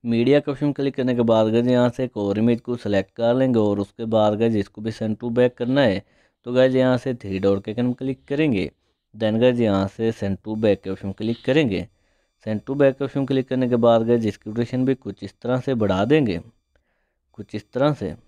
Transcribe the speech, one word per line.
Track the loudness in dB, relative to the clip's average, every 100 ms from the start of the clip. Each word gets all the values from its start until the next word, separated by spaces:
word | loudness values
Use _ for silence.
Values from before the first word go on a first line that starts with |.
मीडिया | -2 0 4 2
के | 0
ऑप्शन | -4 -4
क्लिक | -2 -4 -2
करने | -2 0
के |
बाद | 2 4 4
गाइस | 2 2
यहाँ | 2 2
से | -2
एक | -8 -4
और | -2 0
इमेज | 0 0
को | -4 -6
सिलेक्ट | -2 -2 -2
कर | -2 0 2
लेंगे | 2 2
और | 2 0
उसके | -4 -8 -2
बाद | 2 2 2
गाइस | 0 0
इसको | -4 -8
भी | -10
send | -6 -6 -4
to | -4
back | 2 2 0
करना | -2 2
है | 2 0 _ _ _ _ -4
तो |
गाइस | 2 4 4
यहाँ | 2 0
से | -2 -8
थ्री | -6 -2
डॉट | 0 0
के | -2
आइकन | -4 -4
क्लिक | -4 -6 -8 _
करेंगे। | -2 0 0 -4 _ _ _ _ -4
Then | -2 2
गाइस | 2 2
यहाँ | 2 2 -2
से | -2 -4
send | -2 -6 -6
to | -6 -2
back | 0 0
के | -4
ऑप्शन | -8 -10
क्लिक | -6 -6 -4 0
करेंगे। | 0 2 -2 -6 _ _ _ _ _ -8
Send | -6
to | -6 2
back | 2 2
के |
ऑप्शन | -6 -4 -2
क्लिक | -2 -2
करने | -2 0
के | 2
बाद | 4 4 2
गाइस | 0 0
इसकी | -6 -8
ड्यूरेशन | -6 -4 -2 -2
भी | -2
कुछ | -6 -14
इस | -16 _
तरह | -4 -4
से | -2 -2
बढ़ा | 0 0 2
देंगे | 2 2 -4 -10 _ _ _ _ _ _ _ _
कुछ | -20 -12 -12
इस | -10
तरह | 0 0
से। | 0 -6 -10